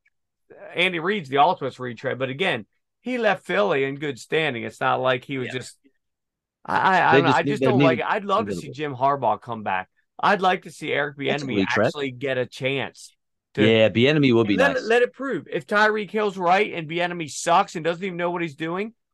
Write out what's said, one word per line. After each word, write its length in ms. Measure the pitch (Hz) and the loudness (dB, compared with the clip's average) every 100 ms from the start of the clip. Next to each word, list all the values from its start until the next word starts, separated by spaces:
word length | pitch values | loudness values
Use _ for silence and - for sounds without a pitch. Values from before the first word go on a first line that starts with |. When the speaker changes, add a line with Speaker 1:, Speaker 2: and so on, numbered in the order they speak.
| _ _ _ _ _ 151 - | _ _ _ _ _ -20 -8
Speaker 1:
Andy 240 | 160 180 170 | -2 -2 0
Reid's 300 | 175 214 131 | -2 -4 0
the 100 | 139 | 4
ultimate 400 | 160 180 131 - | 4 2 -4 -8
retread, 400 | 127 113 131 120 | -10 -8 -6 -4
but 100 | 131 | -4
again, 380 | 135 185 123 - _ _ _ | -2 -2 -2 -8 _ _ _
he 180 | 240 247 | -6 0
left 260 | 220 180 - | 0 0 -2
Philly 380 | 185 202 143 | 0 2 0
in 120 | 135 139 | 0 -4
good 220 | 151 120 | -8 -8
standing. 440 | - 151 156 117 | -4 -2 0 -4
It's 160 | 110 - | -8 -4
not 200 | 131 127 | -2 0
like 240 | 127 127 | 0 -2
he 140 | 139 135 | -4 -8
was 80 | 123 | -6
Speaker 2:
Yeah. 40 | 127 | -8
Speaker 1:
just, 180 | 107 - _ _ _ _ _ _ _ _ | -12 -18 _ _ _ _ _ _ _ _
I, 140 | - - | -4 0
I, 300 | 190 185 143 | 2 4 6
I 40 | |
Speaker 2:
They 100 | 147 | 6
Speaker 1:
don't 20 | |
know. 40 | 135 | 6
Speaker 2:
just 100 | 151 | 2
Speaker 1:
I 40 | |
Speaker 2:
need, 80 | 170 | 0
Speaker 1:
just 100 | - | 0
Speaker 2:
they 60 | 131 | 2
Speaker 1:
don't 120 | 127 | 4
like 180 | 139 - | 4 2
Speaker 2:
need 40 | |
Speaker 1:
it. 60 | - | -2
I'd 140 | 202 | -4
love 220 | 202 196 208 | -2 -2 -2
to 60 | |
Speaker 2:
a 20 | |
Speaker 1:
see 60 | 175 147 | -6 -8
Speaker 2:
little 60 | |
Speaker 1:
Jim 200 | 127 151 123 | -8 -8 0
Harbaugh 440 | 135 143 113 104 | 0 2 0 -2
come 220 | - 113 | -6 -8
back. 260 | 104 92 90 _ _ - | -4 -4 -6 _ _ -2
I'd 220 | 175 202 | 0 2
like 220 | 185 185 | 0 -2
to 80 | 180 | -6
see 220 | - 151 | -10 -4
Eric 240 | 135 147 139 | -4 -4 -4
Speaker 2:
That's 240 | 135 143 | -4 -4
a 40 | 135 | -2
Speaker 1:
Bieniemy 100 | 104 | -2
Speaker 2:
retread. 300 | 98 123 113 | 0 0 0
Speaker 1:
actually 240 | 147 139 | -2 -6
get 280 | 123 135 127 | -6 -4 -4
a 80 | 120 | -4
chance 680 | - 131 135 101 - - _ _ _ _ | -6 -4 -4 -6 -12 -20 _ _ _ _
to 100 | - 110 | 0 4
Speaker 2:
Yeah, 220 | 113 107 | 6 4
Bieniemy 460 | 113 131 156 139 | 4 4 6 6
would 140 | 113 110 | 6 4
be 80 | 101 | 4
Speaker 1:
let 160 | - | 2
Speaker 2:
nice. 100 | - | 0
Speaker 1:
it, 40 | 208 | 0
let 160 | 240 | 2
it 100 | 247 | 2
prove. 340 | - 269 175 - | -2 -8 -6 -6
If 160 | 170 - | -8 -2
Tyreek 440 | 208 214 214 180 | 2 2 0 -4
Hill's 260 | 214 208 185 | -2 -2 0
right 360 | 175 190 208 | 2 2 2
and 160 | 147 151 | -4 -6
Bieniemy 400 | 170 175 175 147 | -4 -4 -4 -8
sucks 460 | - 170 170 190 175 | -4 2 2 2 -2
and 80 | |
doesn't 180 | 156 170 | -4 -4
even 120 | 190 170 | -6 -4
know 140 | 175 | -2
what 120 | 175 | -2
he's 140 | 165 135 | -6 -6
doing, 380 | 160 180 220 - _ | -6 -6 -8 -12 _